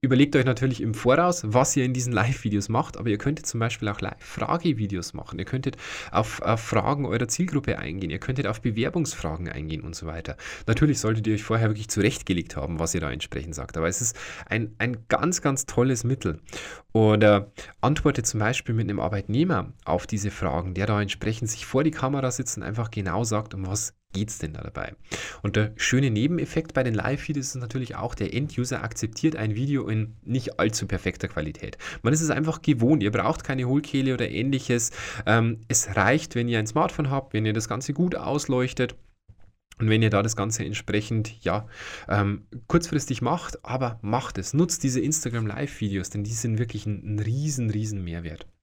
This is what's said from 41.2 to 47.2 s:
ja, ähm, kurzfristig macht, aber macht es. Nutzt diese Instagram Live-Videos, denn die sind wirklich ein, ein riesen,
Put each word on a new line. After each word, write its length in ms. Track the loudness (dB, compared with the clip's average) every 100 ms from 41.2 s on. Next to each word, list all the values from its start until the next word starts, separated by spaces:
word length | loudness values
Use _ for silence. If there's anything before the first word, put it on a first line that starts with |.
| -2 -4
ja, 240 | -2 -2 -2 -14 -14 -12 0
ähm, 340 | 2 2 0 -8 -18 2
kurzfristig 540 | 2 2 -2 -2 -2
macht, 420 | 0 -2 -4 -12
aber 340 | -6 -2 -2 -4
macht 360 | -2 -2 -2 -6
es. 160 | -2
Nutzt 300 | 2 2 2
diese 160 | 0 0
Instagram 480 | 0 0 -2 -2 -2
Live-Videos, 640 | -2 -6 -2 -2 0 -2
denn 160 | -4 -4
die 80 |
sind 260 | -2 0 0
wirklich 260 | 0 -4 -4
ein, 300 | -4 -2
ein 40 |
riesen, 500 | -2